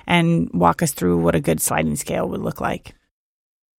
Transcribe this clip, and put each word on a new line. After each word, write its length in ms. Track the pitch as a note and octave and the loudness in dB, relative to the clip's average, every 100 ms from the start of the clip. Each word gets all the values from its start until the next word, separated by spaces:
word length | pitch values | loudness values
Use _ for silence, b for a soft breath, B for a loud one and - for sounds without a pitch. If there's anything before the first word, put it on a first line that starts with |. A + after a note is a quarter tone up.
| - | 0
And 420 | F3 E3 E3 E3 | 2 4 2 0
walk 280 | - F3 E3+ | 2 2 2
us 100 | E3 | 0
through 280 | - F3+ E3+ | 0 0 2
what 160 | E3+ E3 | 2 2
a 40 | |
good 220 | D3 D#3+ | 0 -2
sliding 340 | - E3+ D#3+ D3 | 0 0 0 -2
scale 320 | - D#3+ F#3 | -4 -4 -4
would 140 | - | -4
look 180 | - - | -6 -6
like. 360 | - - - - _ _ _ _ _ _ _ | -6 -6 -10 -20 _ _ _ _ _ _ _